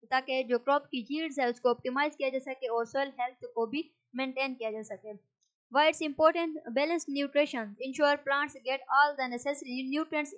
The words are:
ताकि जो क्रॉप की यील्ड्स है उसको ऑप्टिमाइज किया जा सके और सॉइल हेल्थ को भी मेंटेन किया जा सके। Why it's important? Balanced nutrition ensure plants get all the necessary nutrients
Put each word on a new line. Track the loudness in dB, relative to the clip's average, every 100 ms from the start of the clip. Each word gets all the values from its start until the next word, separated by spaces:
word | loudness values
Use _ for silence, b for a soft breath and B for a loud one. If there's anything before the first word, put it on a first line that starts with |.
| 0
ताकि | -2 0 -2
जो | 2 0
क्रॉप | 4 2
की | 2 -8 -4
यील्ड्स | -4 -4 0
है | -2
उसको | 2 0
ऑप्टिमाइज | 0 -2 0 -2 0
किया | -4
जा | -2
सके | -6 -8 -2
और | -2 0
सॉइल | -2 -4 -4
हेल्थ | -6 -6
को | -10 -4 -2
भी | -2 -6 _ _ -6
मेंटेन | -6 -2 -4
किया | -4 -6
जा | -6
सके। | -10 -12 -12 -16 _ _ _ _ _ 4
Why | 4
it's | 2
important? | -4 4 4 4 -2
Balanced | -4 -4 0 0 0 -2 -4
nutrition | 0 2 2 0
ensure | -8 -8 -10 2 2 2
plants | 2 0 0
get | -6 -6 -6 2 4
all | 4 4
the | -4
necessary | -2 -4 -4 -4 -6 -2
nutrients | -2 0 -2 -4